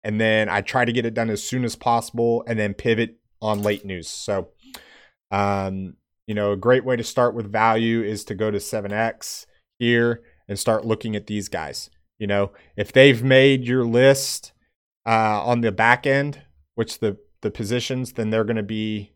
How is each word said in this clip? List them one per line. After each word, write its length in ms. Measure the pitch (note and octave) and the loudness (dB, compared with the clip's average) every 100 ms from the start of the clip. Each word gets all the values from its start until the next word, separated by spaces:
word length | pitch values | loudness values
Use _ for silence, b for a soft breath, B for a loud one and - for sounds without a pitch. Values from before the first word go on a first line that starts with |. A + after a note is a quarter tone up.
And 180 | G#2+ G#2+ | -4 0
then 280 | A2 A2 G#2 | 2 2 2
I 120 | G2+ | -2
try 240 | G2+ B2+ | -2 0
to 80 | B2 | 0
get 140 | A#2+ A#2 | 0 -2
it 80 | |
done 160 | A2+ A2+ | -2 -2
as 120 | G#2 | -4
soon 220 | - B2+ | -4 -4
as 120 | A#2+ - | -4 -2
possible 680 | B2 A#2 - A#2 A#2 A#2 A#2+ | 0 0 -2 -2 0 0 -2
and 100 | A2 | -2
then 160 | G#2 | -2
pivot 440 | G2+ B2+ A2+ A2+ _ _ _ | -2 0 0 -2 _ _ _
on 220 | A2 G#2 | -4 -2
late 220 | G#2 G#2 | -2 -2
news. 240 | G2 F2+ D#2+ | -6 -10 -10
So, 400 | - - G2 F2 _ B B B B B B _ | -12 -4 -4 -6 _ B B B B B B _
um, 680 | G2+ G2+ G2 G2 F#2+ F#2 - _ _ - | -2 0 0 -4 -6 -10 -14 _ _ -8
you 80 | |
know, 180 | G#2 G#2 | -2 -2
a 40 | G2 | 0
great 280 | A2+ B2+ | 2 2
way 120 | C3 B2 | 2 -4
to 80 | |
start 300 | A2+ - B2 | -2 0 0
with 160 | A2 G#2 | 0 -4
value 520 | G#2+ A2+ A2+ A2+ A2+ | 2 2 4 2 0
is 220 | G#2 G#2+ | -2 -6
to 100 | - | -8
go 160 | G2 A2 | -4 -2
to 80 | G2+ | -2
seven 340 | - A2 G2 | -4 -8 -4
X 540 | G#2 A2+ - - - - _ _ _ | -2 -4 -4 -14 -14 -18 _ _ _
here 440 | A#2+ A#2 A#2+ A#2 b b - | 2 4 2 -2 b b -12
and 100 | G2 | -4
start 260 | - A2 | 0 0
looking 300 | A2+ A2 A#2 | 0 -4 -4
at 140 | G#2+ G#2 | -8 -6
these 200 | G#2 F#2+ | -6 -6
guys. 420 | F2+ D2+ - - _ _ _ | -8 -8 -12 -16 _ _ _
You 80 | G#2 | -2
know, 260 | G2+ G2+ b b - | 0 -2 b b -8
if 160 | G#2 | 2
they've 300 | C3 C#3 A#2+ | 8 8 8
made 420 | C3 C3 C3+ C3+ | 4 6 6 4
your 200 | A#2+ B2+ | 0 0
list, 680 | A#2 A#2 C3+ C3+ - - - _ _ _ _ _ - | 2 4 6 4 -2 -8 -14 _ _ _ _ _ 0
uh, 380 | A2+ A2 G#2+ | 2 2 0
on 160 | A#2 A#2+ | 0 0
the 100 | A2+ | 0
back 360 | G2 A2+ B2 C#3+ | 4 4 4 2
end, 360 | C#3 C#3+ C#3 _ _ _ | 0 -2 -8 _ _ _
which 240 | - A2+ - | -6 -6 -2
the, 200 | A2 G2+ _ _ | -4 -4 _ _
the 80 | C#3+ | -8
positions, 640 | C3+ G#2 A#2+ - C3 B2+ | -6 -4 -4 -4 -6 -6
then 160 | - A2 | -4 -2
they're 140 | A2 | 0
gonna 180 | G#2+ A2+ | 0 -2
be 500 | G2+ A2 G#2+ G#2+ G#2 | -4 -6 -4 -6 -8